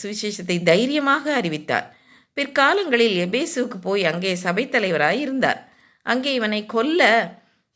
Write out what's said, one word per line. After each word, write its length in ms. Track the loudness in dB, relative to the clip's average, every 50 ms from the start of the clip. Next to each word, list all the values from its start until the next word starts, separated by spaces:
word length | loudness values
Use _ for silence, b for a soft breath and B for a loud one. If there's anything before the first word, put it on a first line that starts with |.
சுவிசேஷத்தை 640 | -10 -10 -8 -8 -6 -6 -8 -6 -4 -4 -4 0 4
தைரியமாக 680 | 4 4 4 4 2 0 0 2 2 0 0 0 -2 -2
அறிவித்தார். 640 | -2 -2 -2 -4 -6 -4 -2 -2 -2 -2 b b b b b b b b b _
பிற்காலங்களில் 960 | -6 -6 -2 0 2 2 4 2 2 0 0 2 2 4 2 2 0 0 0
எபேசுவுக்கு 500 | -2 -2 -2 -2 -2 -4 -4 -4 -6 -8
போய் 240 | -4 -2 0 0 2
அங்கே 300 | 0 0 0 -2 -2 -4
சபை 340 | -2 -2 -2 -2 -2 -2 -2
தலைவராய் 500 | 0 0 0 0 2 2 2 2 0 0
இருந்தார். 500 | -2 -4 -2 0 0 0 0 -2 b b b b b b b b b
அங்கே 300 | -2 -2 -2 0 -2 -2
இவனை 320 | 0 0 0 -2 -4 -4
கொல்ல 680 | -2 -2 0 0 2 2 4 4 4 4 4 2 -2 -6 b b b b b b _ _